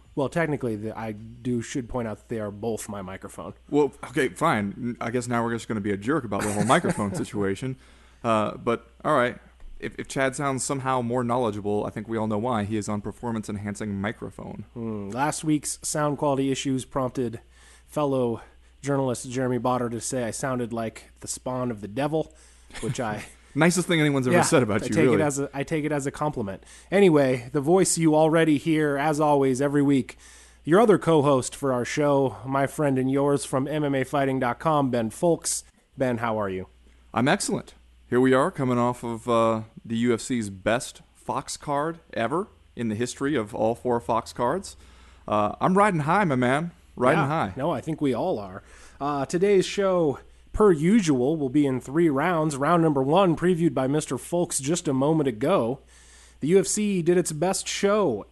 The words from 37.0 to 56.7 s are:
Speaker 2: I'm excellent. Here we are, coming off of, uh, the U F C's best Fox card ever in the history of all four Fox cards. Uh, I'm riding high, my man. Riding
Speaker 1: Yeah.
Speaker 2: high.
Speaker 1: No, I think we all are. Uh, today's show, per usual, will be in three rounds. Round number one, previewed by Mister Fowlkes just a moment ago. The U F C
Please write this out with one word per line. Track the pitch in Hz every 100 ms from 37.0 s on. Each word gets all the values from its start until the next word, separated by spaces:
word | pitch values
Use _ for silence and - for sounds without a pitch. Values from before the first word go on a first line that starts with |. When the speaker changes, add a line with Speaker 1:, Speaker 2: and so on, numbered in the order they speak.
| _
Speaker 2:
I'm | - 127
excellent. | 175 - 202 - - - _ _
Here | 120
we | 131
are, | 131 156
coming | 190 131 120
off | 120 120
of, | 120 117 120
uh, | 117 113 110 110 - -
the | 113
U | 120 113
F |
C's | - 123 104
best | 95 104 120 - - -
Fox | _ - 120 143 -
card | - 143 156 165 _
ever | - 113 156 214 _ _ -
in | 117
the | 107
history | 120 - 139 147
of | 104
all | 107 110 117
four | 123 117
Fox | - 113 -
cards. | - 120 170 - - - - - - -
Uh, | 107 104 -
I'm | 143 190
riding | 208 170
high, | 143 185
my | 196 127
man. | 123 139 170 - _ -
Riding | 123 160
Speaker 1:
Yeah. | 135
Speaker 2:
high. | 160 - -
Speaker 1:
No, | 147
I | 139
think | 156 156
we | 147 113
all | 170 139
are. | 98 92 - - - -
Uh, | 139 143 131
today's | 180 202 196 175
show, | - 196 185 160 127 - - -
per | - 208
usual, | 160 160 233 170 131 123 165
will | 139
be | 139 143
in | 127
three | 123 143 170
rounds. | 135 165 170 156 139
Round | 143 175
number | 165 139
one, | 135 165 190 147
previewed | 175 175 170
by | 131 131
Mister | 147 147 127
Fowlkes | - 175 170 -
just | 135 165 -
a |
moment | 131 139 160 139
ago. | 110 135 185 113 135 - - - - - _
The | 135
U | 190
F |
C | 190